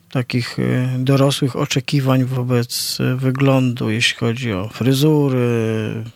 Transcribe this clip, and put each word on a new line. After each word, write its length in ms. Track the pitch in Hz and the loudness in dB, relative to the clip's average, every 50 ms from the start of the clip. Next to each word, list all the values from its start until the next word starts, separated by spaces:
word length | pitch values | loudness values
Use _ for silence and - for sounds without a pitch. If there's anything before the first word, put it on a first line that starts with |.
| _ _ | _ _
takich, 480 | - 131 123 - - 123 123 - - - | -6 -6 -4 -2 -4 -4 -4 -4 -4 -4
e, 360 | 123 123 123 127 127 127 127 127 | -2 0 0 0 0 -2 -2 -2
dorosłych 560 | 131 131 139 135 135 143 131 - 147 127 - | 0 2 4 4 4 2 2 0 -2 -2 0
oczekiwań 680 | - 147 - - 139 - - 151 143 131 135 131 131 127 | -2 -4 -2 -2 -2 -2 0 0 0 2 2 2 2 2
wobec, 720 | 127 131 127 123 123 127 120 120 - - - - - - - | 0 -2 -4 -2 0 0 0 0 -2 -4 -6 -6 -6 -4 -2
e, 160 | 127 127 127 | -2 -2 -2
wyglądu, 760 | 127 131 131 127 135 139 139 135 131 131 127 120 117 123 110 | 0 0 -2 0 2 4 4 4 4 2 0 0 -2 -2 -2
jeśli 280 | 107 117 - - - | 0 0 0 -2 -2
chodzi 360 | - 120 117 113 127 131 117 101 | 0 -2 -2 -2 -2 -4 -4 -4
o 160 | 92 101 107 | -4 -4 -6
fryzury, 1300 | - - 113 131 135 131 147 156 151 147 143 139 131 123 120 120 120 117 110 110 110 110 107 110 110 113 113 113 - | -6 0 2 2 4 4 4 4 4 4 4 2 2 2 2 2 2 0 0 0 -2 -2 -2 -4 -6 -6 -8 -12 -14